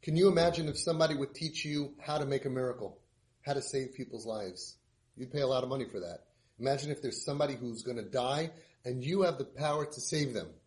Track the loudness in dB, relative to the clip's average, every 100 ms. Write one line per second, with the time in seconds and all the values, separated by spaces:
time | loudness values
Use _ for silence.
0 | 2 6 8 8 6 4 -2 -2 0 4
1 | 4 4 -2 -4 -6 -4 -2 -2 -2 -6
2 | -2 0 2 0 0 0 -2 -2 -8 -10
3 | _ _ _ _ -2 -2 0 -4 -4 -8
4 | -8 -8 -6 -4 -4 -8 -14 -16 _ _
5 | _ -14 -6 0 2 2 2 -2 -2 -4
6 | -6 -10 -14 _ _ _ 0 0 0 -4
7 | -4 -4 -4 0 0 0 -6 -6 -6 -6
8 | -2 -2 0 0 -2 -6 -20 _ -6 -4
9 | 0 2 2 2 -6 -2 0 0 -2 -6
10 | -2 0 0 -2 -6 -14